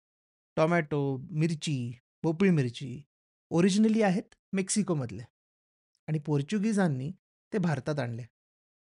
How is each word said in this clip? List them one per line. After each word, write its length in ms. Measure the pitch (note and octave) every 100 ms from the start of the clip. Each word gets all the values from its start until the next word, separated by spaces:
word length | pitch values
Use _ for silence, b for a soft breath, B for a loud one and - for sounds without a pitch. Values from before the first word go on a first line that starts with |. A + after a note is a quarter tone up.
| _ _ _ _ _ -
टोमॅटो, 640 | D#3+ F3 D3+ D3 C#3 C3
मिरची, 760 | - D3+ D#3+ D#3 - C3+ A#2+ A#2+ _ _
भोपळी 260 | D#3+ D#3+ G3
मिरची 520 | D#3+ B2+ - C3 C3+ - _ _ _ -
ओरिजिनली 520 | E3 G3 G3+ A3 A3
आहेत 340 | G3+ F#3 - _ -
मेक्सिकोमधले 680 | F#3+ F#3+ G#3+ F#3 D#3 B2 G#2+ A#2+ _ _ _ _ _ _ _ -
आणि 120 | D#3
पोर्चुगीजांनी 920 | D#3 D3 C#3+ G#3+ G#3+ G3+ F3+ C3 C#3+ - _ _ _
ते 40 | G#3+
भारतात 420 | E3+ C#3 D#3 D3
आणले. 240 | A#2+ A#2 A#2 _ _ _ _ _ _